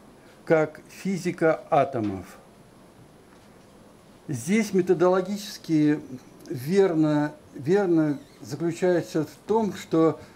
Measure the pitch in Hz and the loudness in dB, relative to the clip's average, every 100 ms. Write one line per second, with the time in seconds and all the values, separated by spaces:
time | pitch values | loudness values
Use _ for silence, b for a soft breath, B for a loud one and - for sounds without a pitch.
0 | - - B B - 160 156 - - - | -20 -20 B B 0 2 2 -6 -20 -10
1 | 185 185 175 - 160 151 - 151 135 123 | -6 -4 -4 -2 0 0 0 0 0 -2
2 | 104 95 90 - - - - - - - | -6 -6 -12 -20 -20 -20 -20 -20 -20 -20
3 | - - - - - - - - - - | -20 -20 -20 -20 -20 -20 -20 -20 -20 -20
4 | - - - 127 131 220 208 190 185 165 | -20 -18 -10 -8 0 0 2 0 2 4
5 | 180 185 185 202 - - - 156 151 151 | 4 2 -2 -6 -10 -12 -2 2 2 0
6 | - 127 - - - 139 139 196 190 160 | -4 -16 -18 -20 -12 -10 -2 2 4 4
7 | 151 147 147 - - - 135 196 185 165 | 2 2 -2 -6 -20 -8 0 2 2 2
8 | 156 135 - - 113 143 170 - 180 175 | 0 -2 -10 -20 -14 -6 -6 -2 0 0
9 | 175 165 147 - - 220 208 - - 160 | 0 -4 -6 -8 -2 -2 -2 -6 -2 2
10 | 160 151 B | 2 0 B